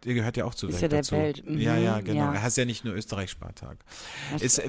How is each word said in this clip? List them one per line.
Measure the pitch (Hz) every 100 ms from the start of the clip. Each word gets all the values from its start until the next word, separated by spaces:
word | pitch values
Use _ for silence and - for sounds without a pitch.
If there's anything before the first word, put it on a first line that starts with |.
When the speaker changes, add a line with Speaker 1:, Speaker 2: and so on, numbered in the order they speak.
Speaker 1:
ihr | 120
gehört | 120 113 120
ja |
auch | 107
zur | - 98
Speaker 2:
Ist |
Speaker 1:
Welt | 156
Speaker 2:
ja | 165
der | 147
Speaker 1:
dazu. | 139 151
Speaker 2:
Welt, | 156 147
mhm, | - 151
Speaker 1:
Ja, | 143 113
ja, | 113 110
genau. | - - 143
Speaker 2:
ja. |
Speaker 1:
Er | -
heißt | 117 127
ja |
nicht | 123 110
nur | 117
Österreich-Spartag. | 95 - 101 95 - 85 - - - - - - - 143
Speaker 2:
Das | 151
Speaker 1:
Ist, | 139 -